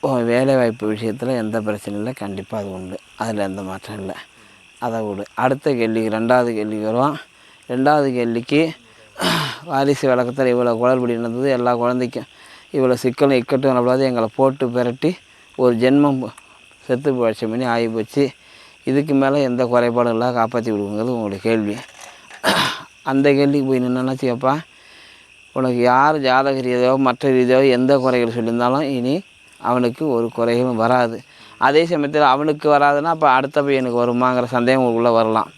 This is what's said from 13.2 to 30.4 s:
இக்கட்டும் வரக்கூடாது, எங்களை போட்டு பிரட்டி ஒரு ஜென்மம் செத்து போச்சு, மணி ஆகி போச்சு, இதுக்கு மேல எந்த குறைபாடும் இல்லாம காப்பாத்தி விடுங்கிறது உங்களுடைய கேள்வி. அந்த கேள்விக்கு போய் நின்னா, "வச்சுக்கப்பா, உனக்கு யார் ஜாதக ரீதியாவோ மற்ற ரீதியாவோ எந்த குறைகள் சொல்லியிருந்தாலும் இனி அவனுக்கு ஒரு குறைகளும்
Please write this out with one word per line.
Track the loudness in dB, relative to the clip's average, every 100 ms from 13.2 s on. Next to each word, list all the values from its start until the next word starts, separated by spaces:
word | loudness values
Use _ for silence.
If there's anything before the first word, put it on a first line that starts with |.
| 2 2
இக்கட்டும் | 0 0 2
வரக்கூடாது, | 2 2 2 0
எங்களை | 0 -4 0
போட்டு | 0 2 -4 -2
பிரட்டி | -4 -2 -4 -4 _ _ _ 0
ஒரு | 2 4
ஜென்மம் | 2 4 4 0 -6 -12 _ -20 _ _ -6
செத்து | -2 -2 0
போச்சு, | 0 -2 -4
மணி | -4 -2
ஆகி | -2 -2
போச்சு, | -4 -4 -2 -2 -4 -20 -20 -20 _ -2
இதுக்கு | -2 0 0
மேல | 2 0 0
எந்த | -2 0
குறைபாடும் | 2 2 0 0 0
இல்லாம | -2 0
காப்பாத்தி | -2 -2 -2
விடுங்கிறது | -4 -4 -4 -4 -4
உங்களுடைய | -6 -4 -2
கேள்வி. | -2 -2 -6 -12 -20 -20 -20 -20 -6 -2 -2 -2 -6 -16 _ -2
அந்த | 2 4 4
கேள்விக்கு | 2 2 0
போய் | 0
நின்னா, | 0 -2 -2
"வச்சுக்கப்பா, | -2 -4 -2 0 -2 -6 -20 -20 -20 -20 -20 _ _ _ -4
உனக்கு | -2 2 2
யார் | 4 4 2 2
ஜாதக | 2 2 -2 -2
ரீதியாவோ | 0 2 2 2
மற்ற | 0 2 2
ரீதியாவோ | 4 6 6 4
எந்த | 4 2
குறைகள் | 2 2 0 -2
சொல்லியிருந்தாலும் | -2 0 0 0 -2 -4
இனி | -2 -4 -6 _ _ _ -2
அவனுக்கு | 0 0 -2 -2
ஒரு | 0 -2
குறைகளும் | -2